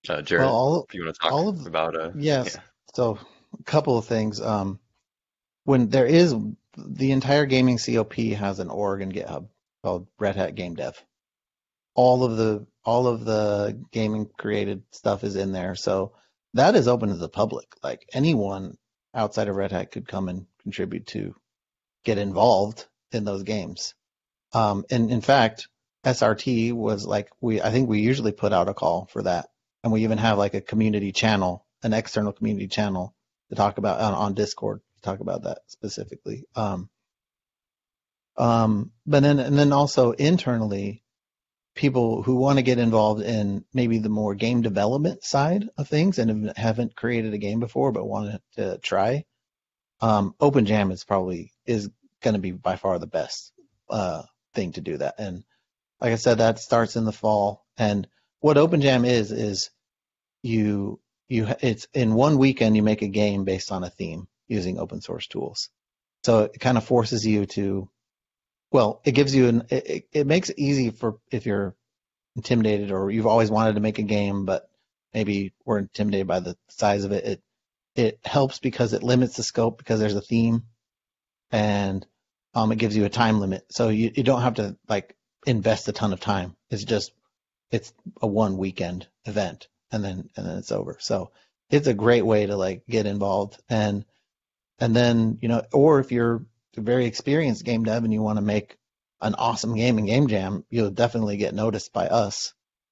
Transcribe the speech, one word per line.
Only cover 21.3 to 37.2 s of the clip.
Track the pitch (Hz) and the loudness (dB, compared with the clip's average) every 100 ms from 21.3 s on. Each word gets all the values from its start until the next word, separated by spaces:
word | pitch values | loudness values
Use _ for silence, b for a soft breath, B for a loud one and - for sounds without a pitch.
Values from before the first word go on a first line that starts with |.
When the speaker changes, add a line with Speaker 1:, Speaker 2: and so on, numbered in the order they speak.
| - _ _ _ _ _ _ | -12 _ _ _ _ _ _
Speaker 2:
get | - 104 | -4 -2
involved | 101 98 117 95 104 110 - _ _ | -2 2 4 4 0 -6 -20 _ _
in | 117 | -6
those | 104 98 | -4 -6
games. | 98 107 82 85 - _ _ _ _ _ _ | -4 -6 -6 -10 -12 _ _ _ _ _ _
Um, | 120 107 101 - | 0 2 0 -2
and | 127 113 | 0 0
in | 120 | 0
fact, | - 135 110 - - _ _ _ | 4 4 4 0 -20 _ _ _
S | 131 123 | -2 2
R | 113 104 | 2 2
T | - 117 113 | -2 0 0
was | 117 110 104 104 | -2 -2 -4 -2
like, | 104 104 _ | -4 -4 _
we, | 120 107 | -2 0
I | 110 | 2
think | 117 127 | 2 2
we | 107 | 2
usually | 110 135 113 | 2 0 -2
put | - 101 | -2 0
out | 95 90 | 2 0
a | |
call | 101 - 85 92 | 0 -2 -2 -6
for | - | -6
that. | 98 87 - _ _ _ | -4 -4 -6 _ _ _
And | 117 | 0
we | 110 | 2
even | 110 107 | 2 2
have, | 113 101 | 2 2
like, | 101 | 0
a | 98 | -2
community | - 110 110 104 98 | -4 0 0 0 -2
channel, | - 113 104 90 90 _ _ | 0 2 2 0 -4 _ _
an | 117 | -2
external | 107 - - 104 | -2 -2 -4 -4
community | 101 110 101 98 | -4 -4 -4 -4
channel | - 104 92 92 _ _ _ _ | -4 -2 -4 -8 _ _ _ _
to | - | 0
talk | 101 - | 0 0
about | 104 80 | -2 0
on, | 107 | 0
on | 95 101 | 0 -2
Discord, | 98 104 - 107 104 _ _ | -2 -4 -4 -8 -8 _ _
to | |
talk | - 95 | -8 -6
about | 104 90 | -6 -6
that | - - _ | -6 -10 _
specifically. | - 104 107 - - 104 113 - - | -12 -12 -10 -12 -14 -12 -12 -10 -6
Um, | 107 92 92 _ _ _ | -4 -6 -10 _ _ _